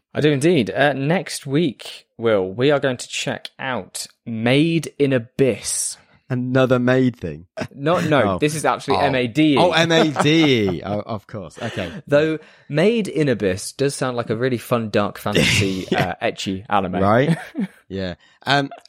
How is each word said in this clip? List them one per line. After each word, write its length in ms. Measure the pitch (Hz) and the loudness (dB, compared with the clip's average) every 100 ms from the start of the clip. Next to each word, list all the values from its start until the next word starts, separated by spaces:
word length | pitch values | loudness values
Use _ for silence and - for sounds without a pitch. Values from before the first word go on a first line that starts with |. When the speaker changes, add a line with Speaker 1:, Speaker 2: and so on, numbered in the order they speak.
| _ | _
Speaker 1:
I 60 | - | 0
do 100 | 147 | 2
indeed. 380 | 143 151 175 98 | 4 2 2 2
Uh, 220 | 92 143 | 2 0
next 520 | 135 139 180 - - 143 | 0 0 -2 -4 -10 -2
week, 600 | 139 170 - - - _ - | 0 0 -4 -14 -18 _ -4
Will, 320 | 113 107 92 | 0 2 0
we 200 | 98 135 | 0 2
are 100 | 143 | 2
going 160 | 135 123 | 0 -4
to 100 | - | -8
check 420 | - - 117 - - | -8 -6 -8 -10 -12
out 480 | 135 120 - - - _ - | -6 -6 -8 -12 -14 _ -10
Made 640 | 113 117 135 165 165 135 - | -4 2 2 2 0 -4 -2
in 140 | 139 | 0
Abyss. 840 | 131 117 - 135 101 - - - - _ _ - | 0 -2 0 0 0 -4 -6 -6 -10 _ _ -6
Speaker 2:
Another 520 | 127 127 131 131 123 | -4 0 2 4 4
Made 340 | 123 127 127 110 | 4 4 2 0
thing. 300 | 87 76 90 - - | -10 -12 -14 -12 -10
Speaker 1:
No, 280 | - 143 180 | -6 -2 0
no, 320 | 170 147 110 | 2 2 2
Speaker 2:
Oh. 40 | 90 | 2
Speaker 1:
this 180 | 151 156 | -2 0
is 80 | |
actually 320 | 139 104 - 95 | -2 -2 0 0
Speaker 2:
Oh. 40 | |
Speaker 1:
M 140 | 139 | 2
A 140 | 135 123 | 0 -2
D 260 | 107 156 | 2 4
E. 20 | 139 | 4
Speaker 2:
Oh, 140 | 175 | 4
M 220 | 160 165 | 4 4
A 180 | 165 156 | 4 4
D 580 | 135 147 160 156 123 101 85 | 2 2 4 4 4 2 -2
E. 40 | |
<laughs> 20 | |
Oh, 160 | 78 104 | -4 -6
of 260 | - 110 - | -6 -10 -10
course. 280 | 110 82 - | -14 -14 -10
Okay. 400 | 113 - 87 - - | -10 -8 -8 -10 0
Speaker 1:
Though 300 | 143 156 156 - - - | 2 2 -2 -10 -20 -6
Made 380 | 147 190 233 196 | 2 2 2 -2
in 220 | 151 147 | 0 0
Abyss 440 | 110 101 98 - | 2 0 -2 -6
does 200 | - 135 | -2 -2
sound 220 | 139 131 123 | 0 -4 -4
like 120 | 117 | -4
a 80 | 113 | -2
really 220 | 131 120 | -2 -2
fun 320 | - 120 110 | -2 -2 0
dark 280 | 107 101 - | 0 -2 -4
fantasy, 680 | - 101 - - 98 92 87 | -4 0 2 2 0 -2 -2
Speaker 2:
<laughs> 40 | |
Yeah. 240 | 185 90 - | -2 -2 -2
Speaker 1:
uh, 60 | 117 | -4
ecchi 400 | - - 95 104 | -4 -6 -6 0
anime. 260 | 104 95 92 | 0 0 0
Speaker 2:
Right? 380 | 98 113 147 165 - 330 | 4 4 2 -2 -6 -8
Speaker 1:
<laughs> 120 | 196 - - | -8 -8 -12
Speaker 2:
Yeah. 280 | 95 92 85 _ _ | -8 -8 -10 _ _
Um, 260 | - 143 139 - | 0 0 0 -6